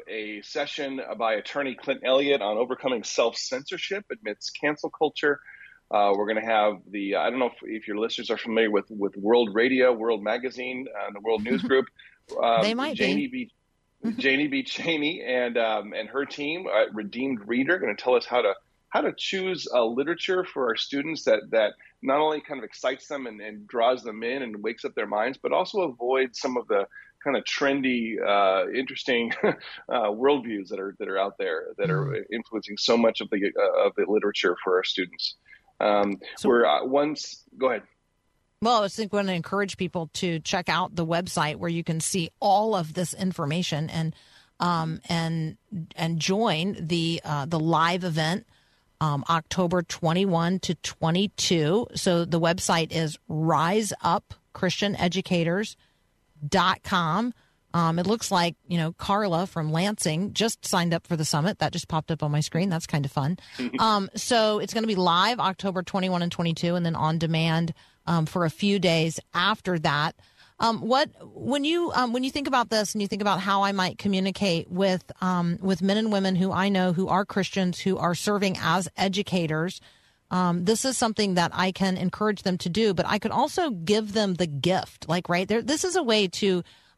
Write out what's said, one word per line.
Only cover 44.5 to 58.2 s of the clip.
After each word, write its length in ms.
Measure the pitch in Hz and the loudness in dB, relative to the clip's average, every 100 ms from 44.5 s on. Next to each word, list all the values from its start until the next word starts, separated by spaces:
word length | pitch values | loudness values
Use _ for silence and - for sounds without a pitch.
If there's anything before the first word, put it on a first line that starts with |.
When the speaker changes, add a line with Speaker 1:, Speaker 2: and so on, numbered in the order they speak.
| _ | _
Speaker 2:
um, 400 | 175 170 160 160 - | 0 0 -2 -6 -4
and, 500 | 170 165 165 156 - _ 190 160 | -2 -2 -2 -4 -8 _ -12 -10
and 240 | - 165 165 | -4 -2 -2
join 560 | 151 190 226 156 185 - | 0 0 2 0 -2 -4
the, 400 | 160 170 165 165 | -2 0 0 -2
uh, 220 | - 147 | -4 -4
the 160 | 139 165 | -2 -2
live 420 | 160 160 165 180 | 2 4 2 2
event, 440 | 180 160 160 202 - _ _ _ _ _ | -2 0 0 -2 -6 _ _ _ _ _
um, 260 | 156 143 - | -2 -2 0
October 540 | 165 - - 175 180 | -2 0 0 2 2
twenty-one 760 | 170 - 160 170 196 165 170 185 | -2 -2 0 2 2 2 2 0
to 140 | - 170 | -2 -6
twenty-two. 1120 | - - 165 175 208 - - 170 151 202 247 - | -8 -4 0 2 0 -2 0 2 4 2 0 -2
So 280 | 196 170 | 0 2
the 160 | 170 165 | 2 2
website 520 | 165 180 - 170 156 | 2 2 2 2 2
is 260 | 165 160 156 - | -2 -2 -4 -8
rise 640 | 156 160 151 165 214 202 147 | -2 2 4 4 2 0 -2
up 320 | 180 190 - - _ | 0 0 -2 -16 _
christian 420 | - 185 - 202 190 | -4 -2 0 -2 0
educators 800 | 175 175 - 175 165 180 214 - _ _ _ _ _ _ 147 | 0 0 0 0 2 0 -2 -8 _ _ _ _ _ _ 0
dot 340 | 190 180 - | 2 4 2
com. 520 | - 190 165 180 240 - _ _ _ | 0 0 2 0 -2 -6 _ _ _
Um, 240 | 170 165 165 | 0 2 2
it 80 | 180 | 0
looks 240 | 226 | 0